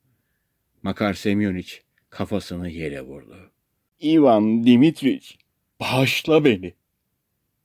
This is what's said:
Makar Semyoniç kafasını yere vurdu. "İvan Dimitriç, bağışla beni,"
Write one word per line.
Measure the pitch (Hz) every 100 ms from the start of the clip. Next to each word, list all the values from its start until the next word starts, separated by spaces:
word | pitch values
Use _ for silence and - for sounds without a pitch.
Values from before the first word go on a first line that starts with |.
| _ _ _ _ _ _ _ _
Makar | 98 95 107
Semyoniç | 92 107 101 104 90 - - _ _ _
kafasını | - 98 101 - 87 87
yere | 82 78 69
vurdu. | 65 69 - 95 92 _ _ _ _ _
"İvan | 156 160 139 107 107 113 117
Dimitriç, | 120 156 156 135 71 - - _ _ _ -
bağışla | - 127 131 - - 156 147
beni," | 98 87 - _ _ _ _ _ _ _ _